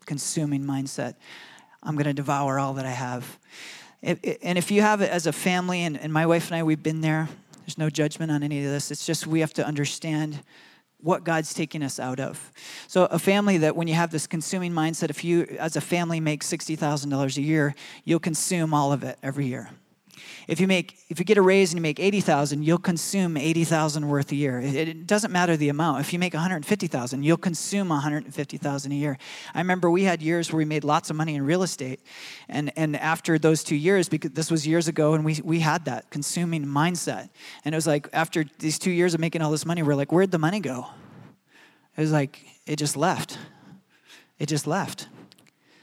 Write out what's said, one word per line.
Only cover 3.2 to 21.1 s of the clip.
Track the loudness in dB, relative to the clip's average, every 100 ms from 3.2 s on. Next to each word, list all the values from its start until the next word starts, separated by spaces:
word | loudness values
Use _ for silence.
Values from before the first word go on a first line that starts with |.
| -10 -16 _ -20 -18 -18 -20 _
If, | -6 -4 -4 -6
and | -2 -2
if | 2
you | 4
have | 6 4
it | 2
as | 0 -2
a |
family, | 0 0 0 0 -2
and, | -2 -4
and | -2
my | 2 4
wife | 2 2
and | -2
I, |
we've | 0 0
been | 0 0
there. | 0 0 -2 -8 _ -20
There's | -14 -4
no | -2
judgment | 0 -2 0 -2
on | -2
any | -2 -4
of | -2
this. | -2 -4
It's | -6 -4
just | -4 0
we | 0
have | 0 0
to | -4
understand | -2 -2 -4 -4 -2 -2 -6 -14 -20 -20 -20 _ _
what | 0 0
God's | 2 0 -2
taking | -4 -4 -4
us | -4 -4
out | -6 -4
of. | -6 -8 -16 -20 -18 -18 0
So | 4 4
a | 4
family | 4 4 4 4
that | 4 2
when | 0
you | 2
have | 0
this | -2 -4
consuming | -4 -4 -2 -2
mindset, | 0 0 0 -4
if | -4
you | 2 2 2 -2
as | -4 -4
a |
family | -2 0 0 0
make | 0 -2
sixty | -4 -6 -4 -2
thousand | 0 0 0
dollars | 0 0 0
a |
year, | 2 4 2 0 -12 -14
you'll | -2 0
consume | 0 -2 -2 0 2
all | 2 2
of | 0
it | -2 -6
every | -6 -4 -4
year. | -4 -10 -16 _ _ _ -20 -20 -18 -6
If | 0
you | 4
make, | 2 0 -10
if | _